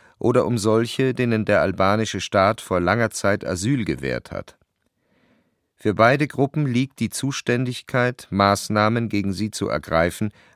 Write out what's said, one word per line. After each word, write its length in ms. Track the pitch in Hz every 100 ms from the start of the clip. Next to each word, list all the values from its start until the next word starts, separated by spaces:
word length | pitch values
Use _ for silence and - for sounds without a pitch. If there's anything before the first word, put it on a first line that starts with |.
| _ _
oder 280 | 117 123 92
um 120 | 120
solche, 560 | 104 110 117 - 131
denen 300 | 120 123 110
der 180 | 104 101
albanische 600 | 87 92 95 107 107 98
Staat 400 | - 101 98 117
vor 180 | - 90
langer 300 | 87 110 110
Zeit 360 | - 101 101 -
Asyl 380 | 90 107 143
gewährt 480 | 90 65 67 60 -
hat. 260 | 50 - - _ _ _ _ _ _ _ _ _ _ _ _
Für 180 | 110
beide 340 | 101 113 139 147
Gruppen 380 | - 139 156 143
liegt 340 | 120 135 -
die 100 | 113
Zuständigkeit, 1160 | - 135 - - 123 127 123 - 127 123 123 -
Maßnahmen 760 | 98 101 101 - 107 107 117 113
gegen 240 | 101 98
sie 180 | 90 107
zu 160 | - 98
ergreifen, 640 | 73 - 80 87 - 107 - _